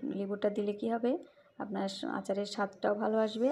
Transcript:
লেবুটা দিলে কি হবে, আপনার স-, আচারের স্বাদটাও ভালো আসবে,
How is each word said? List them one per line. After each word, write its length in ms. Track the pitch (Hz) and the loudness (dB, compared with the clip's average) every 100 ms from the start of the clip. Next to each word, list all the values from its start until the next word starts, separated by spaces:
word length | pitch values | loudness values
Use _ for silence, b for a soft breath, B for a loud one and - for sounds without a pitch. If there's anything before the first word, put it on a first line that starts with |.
| - 190 | -4 -2
লেবুটা 340 | 196 202 208 | -2 0 0
দিলে 240 | 202 208 | 2 -2
কি 140 | 208 226 | 0 0
হবে, 220 | 233 240 339 - B B - | 0 2 0 -4 B B -10
আপনার 280 | 208 196 196 | -6 -2 -2
স-, 200 | - - | -4 -4
আচারের 380 | 196 196 196 202 | -4 -2 -2 -2
স্বাদটাও 400 | - 196 - 208 208 | -2 -2 0 0 2
ভালো 220 | 220 220 | 2 4
আসবে, 300 | 220 220 254 | 2 2 2